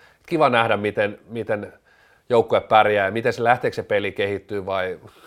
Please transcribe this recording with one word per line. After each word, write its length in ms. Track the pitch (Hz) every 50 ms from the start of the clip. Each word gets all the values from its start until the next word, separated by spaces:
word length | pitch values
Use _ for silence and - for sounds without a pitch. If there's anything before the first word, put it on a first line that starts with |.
| _ _ _ _ _
kiva 220 | - 175 156 151 131
nähdä, 280 | 123 117 113 110 107
miten, 420 | 101 104 104 101 113 104 101 101 - _ -
miten 440 | 113 117 104 - 110 104 101 90 - _ _ _ _ _ _ _ _ _ _ _
joukkue 320 | 120 117 110 - 117 98
pärjää 460 | - - 117 107 104 107 107 101 98
ja 60 | 95 104
miten 200 | 113 117 123 110
se, 120 | 123 117
lähteekö 300 | 117 123 120 - 123 -
se 80 | 113 -
peli 300 | - 107 101 101 98 92
kehittyy 540 | - 101 101 101 92 - - 104 101 92
vai 320 | 95 95 95 92 92 90 - - - - _ -